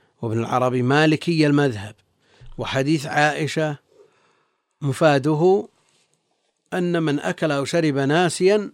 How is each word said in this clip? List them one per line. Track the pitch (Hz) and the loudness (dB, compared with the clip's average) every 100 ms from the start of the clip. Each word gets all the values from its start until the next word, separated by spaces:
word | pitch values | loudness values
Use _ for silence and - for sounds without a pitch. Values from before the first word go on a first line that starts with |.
| _ - | _ -10
وابن | 113 113 | -6 -4
العربي | 113 127 127 127 | -2 0 0 0
مالكي | 123 143 156 147 - 165 151 | 0 2 2 2 0 0 2
المذهب، | 143 143 107 104 - _ _ _ _ - - | 4 2 -2 -12 -18 _ _ _ _ -20 -12
وحديث | 113 135 139 160 143 | -6 -4 0 -2 -2
عائشة | 151 151 147 147 - 156 143 _ _ - _ _ _ _ _ _ - | 0 0 0 -4 -2 -4 -6 _ _ -20 _ _ _ _ _ _ -8
مفاده | 143 127 160 143 139 151 180 202 220 _ _ _ _ _ _ _ _ _ - | -4 2 2 4 2 2 2 2 -2 _ _ _ _ _ _ _ _ _ -8
أن | 180 175 170 | -4 -2 0
من | 156 143 | 0 -2
أكل | 180 175 160 | -4 -4 -2
أو | 139 135 | -2 -2
شرب | 170 160 139 | 0 0 0
ناسياً | 135 160 180 - 185 208 196 | 0 2 0 2 2 2 -2